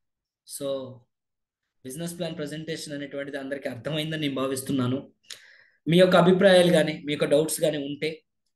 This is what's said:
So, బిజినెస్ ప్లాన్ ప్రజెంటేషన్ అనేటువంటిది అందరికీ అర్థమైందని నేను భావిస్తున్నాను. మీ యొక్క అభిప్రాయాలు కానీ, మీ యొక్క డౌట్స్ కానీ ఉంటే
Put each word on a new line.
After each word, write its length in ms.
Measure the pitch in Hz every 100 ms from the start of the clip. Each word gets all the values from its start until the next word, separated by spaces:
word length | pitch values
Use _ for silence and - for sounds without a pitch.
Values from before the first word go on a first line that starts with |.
| _ _ _ _ -
So, 200 | - 139 135 127 120 _ _ _ _ _ _ _ _ 131
బిజినెస్ 280 | 143 170
ప్లాన్ 220 | 170 165 160
ప్రజెంటేషన్ 580 | 147 156 160 156 156
అనేటువంటిది 440 | 143 143 143 139 139
అందరికీ 300 | 135 139 135
అర్థమైందని 520 | 120 143 156 156 156
నేను 140 | 147 131
భావిస్తున్నాను. 600 | 135 131 - 139 123 127 - _ - - - _ _ _ -
మీ 100 | 170
యొక్క 180 | 180 180
అభిప్రాయాలు 540 | 175 185 196 180 175
కానీ, 220 | 160 151 156
మీ 100 | 139
యొక్క 160 | 147 156
డౌట్స్ 320 | 143 156 -
కానీ 200 | 156 151
ఉంటే 260 | 139 147 156 160 _ _ _